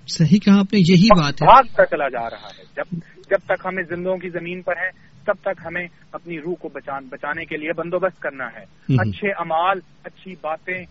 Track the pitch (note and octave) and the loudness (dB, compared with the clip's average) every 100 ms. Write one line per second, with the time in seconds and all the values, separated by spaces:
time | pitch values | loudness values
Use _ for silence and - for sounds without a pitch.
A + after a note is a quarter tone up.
0 | - - D#3+ G#3 G3+ G3+ G3 G#3+ E3 F3+ | -12 0 4 4 6 4 4 2 6 6
1 | G#3+ G3 D3 C#3 D#3 A#3 B3 - F#3 D#3+ | 8 6 4 0 8 8 6 2 2 2
2 | C#3 B2 A#2 G#2+ G#2 - - - D3 E3+ | -4 -4 -8 -10 -18 -20 -16 -10 -8 -10
3 | - - - G3 - F#3 F3 F#3+ E3+ F3 | -14 -20 -4 -4 -2 -6 -4 -6 -6 -6
4 | F3+ F#3 F#3 E3+ E3+ F#3 F3+ E3+ F#3 - | -4 -4 -6 -10 -10 -10 -6 -6 -6 -10
5 | - - - G3 G3+ F#3 E3 F3 F3 _ | -20 -12 -4 -4 -4 -8 -8 -8 -10 _
6 | _ - E3+ E3 D3+ F3 D#3+ C#3+ - C#3 | _ -16 -12 -12 -8 -10 -10 -14 -10 -12
7 | C3+ C3+ D3 D3+ E3 D#3 D3+ E3 E3 F3+ | -12 -12 -8 -8 -8 -10 -8 -8 -4 -2
8 | F#3 - D#3+ C3+ B2 A2+ G2 _ - C3 | -2 -4 -10 -8 -12 -12 -20 _ 0 0
9 | G#3+ F2+ G#3 F#3 E3+ D#3+ F3 G3 - _ | 0 -4 -6 -4 -4 0 0 -2 -6 _
10 | F3 _ F#3+ F3+ D3+ D#3+ - F#3 E3+ | -20 _ -20 -12 -10 -10 -8 -10 -10